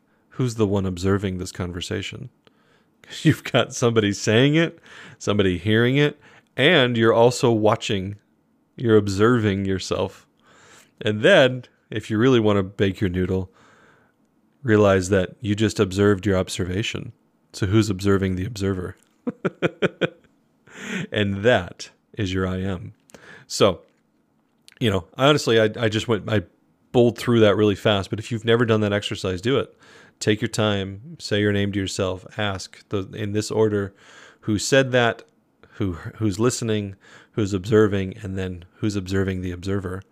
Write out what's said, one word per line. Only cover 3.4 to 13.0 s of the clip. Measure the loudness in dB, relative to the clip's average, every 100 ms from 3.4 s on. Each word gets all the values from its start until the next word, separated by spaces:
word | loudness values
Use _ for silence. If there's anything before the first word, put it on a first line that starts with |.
got | 0 0 0
somebody | 0 0 2 2
saying | 0 2 4 4
it, | 2 0 -4 -20 -20 -20 -8
somebody | -2 2 2 0
hearing | 0 2 2 2
it, | 0 -2 -18 -20 _ 0
and | 2 4 2 4
you're | 4
also | 6 4 4 2
watching | 4 2 2 -2 -4 -6 -12 _ _ _ _ _ -4
you're | 4 4
observing | 4 2 2 4 0 -2 -2
yourself. | -4 -4 -4 -6 -8 _ _ _ _ -20 -20 _ -8
And | -4 0
then, | 4 4 4 0 -12 _ -12
if | -10 -4
you | 2
really | 4 4
wanna | 4 2
bake | 0 -2 -2 0